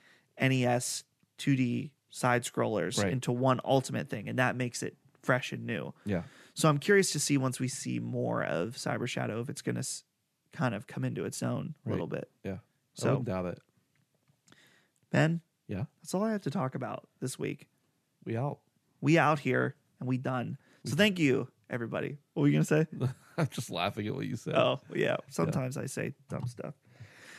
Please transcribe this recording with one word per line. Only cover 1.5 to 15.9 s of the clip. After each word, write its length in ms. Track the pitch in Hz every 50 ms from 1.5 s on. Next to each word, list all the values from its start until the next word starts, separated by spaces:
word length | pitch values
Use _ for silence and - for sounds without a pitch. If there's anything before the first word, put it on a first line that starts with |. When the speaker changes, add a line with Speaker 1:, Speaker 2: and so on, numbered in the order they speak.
| 139
Speaker 1:
D 360 | 131 127 120 120 120 143 151 - _ _ _
side 320 | - - - 123 123 123 123
scrollers 580 | - - 123 120 113 110 98 82 90 - 110
Speaker 2:
Right. 80 | 101 95
Speaker 1:
into 220 | 131 127 - 120
one 260 | 123 123 131 131 127 117 -
ultimate 460 | - 135 135 - - - 110 - -
thing, 180 | - 110 101 -
and 100 | 117 123
that 160 | 127 123 117
makes 280 | 123 127 117 - -
it 160 | - - - _ _ _ _ _
fresh 280 | - - 131 127 - -
and 140 | - 117 113
new. 300 | 117 117 78 58 - - _ -
Speaker 2:
Yeah. 200 | 101 98 85 85 - - - - -
Speaker 1:
So 160 | - - - 156
I'm 100 | 143 143
curious 320 | - 202 202 196 185 -
to 60 | - 151
see 200 | - - 147 139
once 200 | 131 127 123 -
we 100 | 131 127
see 300 | - - - 127 123 117
more 460 | 117 120 120 120 123 117 117 113 -
of 300 | - 73 82 90 - 139
Cyber 320 | - - 156 143 110 117 123
Shadow 320 | - 131 123 113 107 113
if 80 | 120 143
it's 140 | - -
gonna 160 | - - 123 117
s-, 240 | 120 - - - - _ _ _ _ _ _ _ _ _
kind 220 | - - 143 123 98
of 120 | 104 -
come 180 | - - - 131
into 200 | 127 - - 82
its 180 | 123 - -
own 320 | - 120 123 - - 165 156 - -
a 40 | 113
Speaker 2:
Right. 40 | 110
Speaker 1:
little 120 | 92 85
bit. 240 | - - - - - _ _ -
Speaker 2:
Yeah. 80 | 98 95 - - _ _ _ _ _ _
I 40 | -
Speaker 1:
So, 80 | - 123
Speaker 2:
wouldn't 180 | 127 135 123
doubt 200 | 95 92 92 90
it. 120 | 87 87 - - _ _ _ _ _ _ _ _ _ _ _ _ _ _ _ _ _ - - _ _ _ _ _ _ _ _ _ _
Speaker 1:
Ben? 300 | - 170 147 160 170 165 - _ _ _ _
Speaker 2:
Yeah? 180 | - - 92 143 -